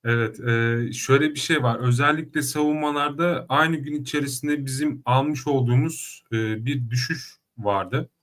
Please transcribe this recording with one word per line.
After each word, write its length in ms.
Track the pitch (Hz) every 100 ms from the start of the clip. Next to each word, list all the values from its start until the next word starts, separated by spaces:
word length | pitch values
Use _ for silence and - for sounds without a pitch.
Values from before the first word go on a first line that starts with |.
Evet, 360 | 117 117 110 -
eee, 520 | 123 117 117 117 117
şöyle 360 | 123 - 139 151
bir 80 | 147
şey 240 | - 156
var. 160 | 127 117
Özellikle 600 | 123 120 143 156 156 156
savunmalarda 1040 | 151 151 151 151 147 147 147 143 175 170 -
aynı 260 | 139 160 160
gün 240 | 139 147
içerisinde 640 | 131 147 139 127 147 147 135
bizim 360 | 131 151 - -
almış 420 | 131 147 143 -
olduğumuz, 760 | 139 120 123 160 160 - - _
eee, 240 | 113 110 110 117
bir 240 | 135 117
düşüş 480 | 123 120 165 - _ _ -
vardı. 520 | 104 98 95 135 170 _